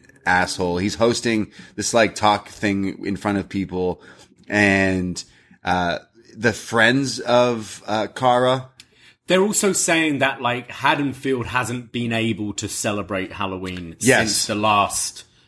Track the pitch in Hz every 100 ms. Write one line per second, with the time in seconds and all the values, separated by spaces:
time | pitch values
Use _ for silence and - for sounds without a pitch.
0 | _ _ - 90 92 - 90 87 98 -
1 | 117 117 120 110 98 - - - 104 117
2 | 104 - 104 101 - - 104 98 95 -
3 | 92 92 107 101 90 98 92 90 90 87
4 | - - - _ - 104 101 98 95 92
5 | 90 85 - _ _ - - 90 87 -
6 | - _ - - 117 101 - 113 113 135
7 | 135 117 120 123 123 117 104 - - 110
8 | 101 - 127 123 127 131 127 _ - _
9 | - _ - 185 202 202 208 175 - 165
10 | 160 139 135 135 120 123 - - 139 151
11 | 143 131 131 131 110 123 113 123 120 120
12 | 120 113 113 104 104 98 101 - 117 104
13 | 92 98 95 87 98 92 92 90 85 80
14 | 120 117 113 98 - 104 107 104 95 -
15 | - - - _